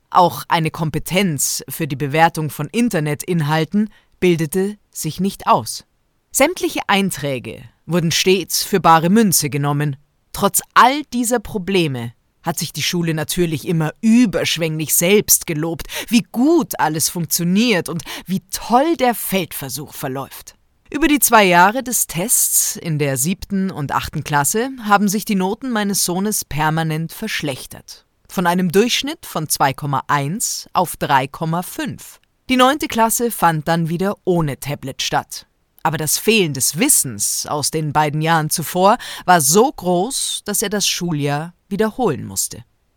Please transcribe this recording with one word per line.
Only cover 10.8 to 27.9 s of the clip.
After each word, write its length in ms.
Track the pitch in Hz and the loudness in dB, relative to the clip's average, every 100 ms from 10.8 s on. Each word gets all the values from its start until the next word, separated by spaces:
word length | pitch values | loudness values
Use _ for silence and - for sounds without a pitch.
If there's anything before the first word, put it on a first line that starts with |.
| 240 285 294 | 4 4 -4
dieser 240 | 240 233 247 | -4 -2 -2
Probleme 720 | - 214 175 196 160 127 117 - _ _ | -2 -8 -2 0 0 -2 -10 -14 _ _
hat 160 | - - | -8 -6
sich 160 | 160 | -6
die 80 | - | -6
Schule 320 | - 175 170 | -4 -2 -2
natürlich 520 | 156 151 - 175 156 - | -2 -4 -2 0 -2 -2
immer 260 | 165 156 - | -2 -2 0
überschwänglich 920 | 226 226 247 156 143 156 165 156 151 | 4 6 4 2 -2 -2 -2 -4 -2
selbst 520 | - 175 208 - - - | 0 4 4 4 0 0
gelobt, 400 | 151 165 170 - - - | -4 -4 -6 -8 -10 2
wie 180 | 233 - | 2 2
gut 480 | 220 269 339 220 - | 0 4 4 2 0
alles 300 | 151 156 - | -2 0 -2
funktioniert 800 | 180 160 - 170 190 247 190 - | -4 -4 -2 2 2 4 2 0
und 140 | 165 - - - | -6 -8 -12 -6
wie 160 | 190 - | -6 -6
toll 460 | - - 240 311 330 | -12 0 2 2 2
der 160 | 247 | 0
Feldversuch 800 | 233 - 190 165 - 135 131 135 | 0 -2 -2 -4 -8 -10 -10 -12
verläuft. 640 | - 139 131 127 - - - _ _ - | -10 -8 -6 -8 -14 -20 -20 _ _ -10
Über 200 | 294 320 | -2 2
die 100 | 294 | 2
zwei 260 | - 233 | 6 6
Jahre 380 | 196 175 185 240 | 8 8 6 4
des 240 | 254 226 - | -4 -4 -4
Tests 680 | 160 247 - - - - - | -4 0 0 0 0 -2 -4
in 240 | - 151 | -4 -2
der 160 | 147 135 | 0 0
siebten 560 | 143 190 - 196 190 | -2 -4 -4 -2 -2
und 180 | 147 139 | -4 -6
achten 300 | - - 156 | -6 -6 -8
Klasse 480 | - 147 143 214 262 262 | -2 0 0 0 -2 -4
haben 240 | 214 202 202 | 2 2 4
sich 160 | 202 | 0
die 100 | - | -2
Noten 360 | 202 185 233 262 | 0 0 -2 -4
meines 340 | 226 202 196 | -2 -2 -2
Sohnes 400 | - 180 208 208 | -2 0 -2 -4
permanent 680 | - 143 151 160 160 156 165 | -4 -2 0 0 0 -2 -6
verschlechtert. 920 | - 220 - - 131 - - - | -8 -8 -6 -4 -6 -10 -18 -18